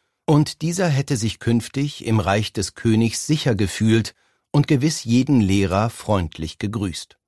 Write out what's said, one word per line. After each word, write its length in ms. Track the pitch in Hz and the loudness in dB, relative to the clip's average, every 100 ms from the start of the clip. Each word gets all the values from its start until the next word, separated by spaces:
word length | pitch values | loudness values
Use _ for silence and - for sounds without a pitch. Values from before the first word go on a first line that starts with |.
| _ _ - | _ _ 2
und 360 | 147 147 - | 2 2 -4
dieser 260 | 160 175 175 | -6 -2 0
hätte 300 | 135 143 123 | 0 0 -2
sich 220 | 110 - | -2 -4
künftig 680 | 117 117 - 135 147 - - | 0 0 -2 -4 -6 -6 -2
im 140 | 110 | 0
Reich 340 | 95 104 107 | 2 0 0
des 200 | - 92 | -6 -8
Königs 540 | - 117 110 113 - - | -2 2 2 2 -2 -2
sicher 260 | 151 131 | 0 0
gefühlt 640 | 110 98 - 110 110 113 - _ _ _ | 0 -2 0 2 2 0 -10 _ _ _
und 160 | 143 143 | 0 2
gewiss 360 | 139 160 - | 2 0 -2
jeden 380 | 113 123 131 131 | 0 0 4 4
Lehrer 480 | 95 101 95 95 117 | 4 2 2 0 0
freundlich 680 | - - 101 82 - 80 - | -4 -2 -2 -2 -6 -10 -8
gegrüßt. 640 | 104 98 98 - - _ | -6 -4 -6 -8 -14 _